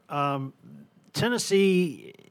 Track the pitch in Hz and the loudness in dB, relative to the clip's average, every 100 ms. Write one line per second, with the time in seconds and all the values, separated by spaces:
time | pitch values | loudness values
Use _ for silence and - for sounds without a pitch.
0 | _ 143 143 139 135 - - 147 - _ | _ -2 -2 -2 -6 -14 -20 -20 -20 _
1 | _ 143 226 240 - 196 196 180 175 92 | _ -4 -2 -2 0 4 4 4 0 -6
2 | - - | -18 -20